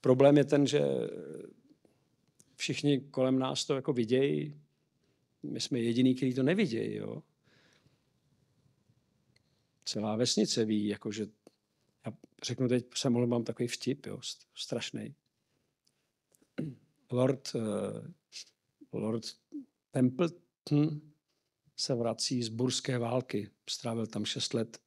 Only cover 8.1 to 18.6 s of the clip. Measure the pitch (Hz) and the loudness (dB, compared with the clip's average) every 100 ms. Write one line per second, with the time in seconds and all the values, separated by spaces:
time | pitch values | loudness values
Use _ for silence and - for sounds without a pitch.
8.1 | _ _ _ _ _ _ _ _ _ _ | _ _ _ _ _ _ _ _ _ _
9.1 | _ _ _ _ _ _ _ - 110 107 | _ _ _ _ _ _ _ -8 -4 -2
10.1 | 110 123 - 214 - 110 107 104 107 113 | 0 2 2 2 2 0 0 -2 -6 -6
11.1 | 104 104 _ - _ _ _ _ _ 113 | -6 -8 _ -20 _ _ _ _ _ -12
12.1 | - - _ - 120 127 123 - - 135 | -12 -20 _ -10 -2 2 0 0 -4 0
13.1 | 120 120 120 113 - 120 - 120 143 - | 2 2 0 -2 -4 -6 -4 -4 -6 -8
14.1 | 123 - - - - - 120 - 110 107 | -12 -12 -14 -18 -14 -8 -6 -6 -10 -12
15.1 | - _ _ _ _ _ _ _ _ _ | -14 _ _ _ _ _ _ _ _ _
16.1 | _ _ _ _ - 156 120 _ _ _ | _ _ _ _ -8 -8 -8 _ _ _
17.1 | 123 131 131 - 123 110 101 101 107 - | 2 2 2 -4 -4 -2 -2 -4 -6 -14
18.1 | - _ - - _ | -20 _ -20 -20 _